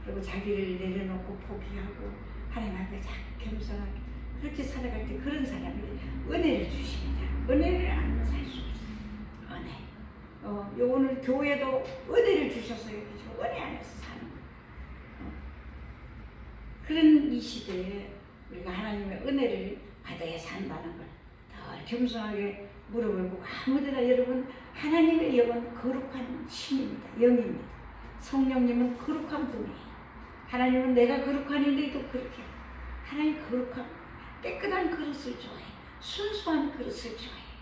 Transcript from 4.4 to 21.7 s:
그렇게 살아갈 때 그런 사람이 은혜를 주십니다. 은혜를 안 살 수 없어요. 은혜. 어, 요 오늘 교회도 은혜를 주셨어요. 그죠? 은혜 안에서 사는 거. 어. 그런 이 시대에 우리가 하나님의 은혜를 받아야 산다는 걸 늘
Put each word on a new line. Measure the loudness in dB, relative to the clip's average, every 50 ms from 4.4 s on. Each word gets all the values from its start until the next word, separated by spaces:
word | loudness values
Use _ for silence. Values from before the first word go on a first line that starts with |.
그렇게 | -6 -6 -4 -4 -4
살아갈 | -4 -4 -4 -4 -4 -2 -2 -4 -4
때 | -4 -4
그런 | -2 -2 0 0 -2
사람이 | -2 -2 -4 -4 -4 -4 -4 -6 -6 -6 -6 -6 -6 -6 -4 -4 -2
은혜를 | 0 4 4 4 4 4 2 0
주십니다. | -2 -4 -4 -2 -4 -2 -2 0 0 0 0 0 -2 -2 2 6
은혜를 | 6 6 8 6 6 4 4 2
안 | 2 2 2 2 2 2 2
살 | 2 2 0 -2
수 | -4 -6 -8
없어요. | -6 -6 -6 -6 -6 -8 -8 -8 -8 -10 -10 -10 -10 -12 -12 -14 -12 -10
은혜. | -10 -10 -8 -8 -10 -10 -12 -14 -12 -14 -14 -14 -14 -16 -16 -16 -16 -12 -6
어, | -6 -4 -4 -4 -6 0 2
요 | 4 4
오늘 | 6 6 6 4 4 0
교회도 | 2 2 2 2 4 2 2 2 2 2 2 0 0 -2 -8 -10 -6 4
은혜를 | 6 6 8 8 8 6 4 2
주셨어요. | -2 -4 -6 -6 -6 -6 -6 -8 -8 -10
그죠? | -10 -10 -12 -12 -12 -10 -8 -4
은혜 | -4 -2 -2 -4
안에서 | -6 -6 -8 -8 -10 -12 -12 -12
사는 | -12 -12 -10 -10
거. | -12 -12 -12 -14 -14 -16 -16 -18 -18 -18 -14 -14 -12 -12 -14 -14 -16 -16 -14 -12
어. | -10 -10 -10 -10 -12 -12 -14 -12 -14 -14 -14 -14 -14 -14 -14 -14 -14 -16 -14 -14 -14 -14 -14 -14 -16 -14 -14 -14 -14 -14 -14 -12 -4 0
그런 | 4 10 12 12 12 12 10 6
이 | 2 2
시대에 | 0 -2 -6 -6 -6 -4 -2 -2 -2 -2 -4 -6 -6 -8 -12 -14 -16 -18 -20 -18 -16 -14
우리가 | -12 -10 -8 -6
하나님의 | -4 -4 -4 -2 -2 -2 -2 -4 -4 -2 -2 2
은혜를 | 2 4 4 4 2 0 -2 -4 -6 -8 -12 -18 -18 -16 -12
받아야 | -12 -8 -6 -6 -6 -6 -6
산다는 | -8 -8 -6 -6 -6 -6 -6 -6 -8 -8 -10 -10
걸 | -12
늘 | -14 -16 -16 -18 -20 -20 -20 -20 -18 -16 -14 -12 -12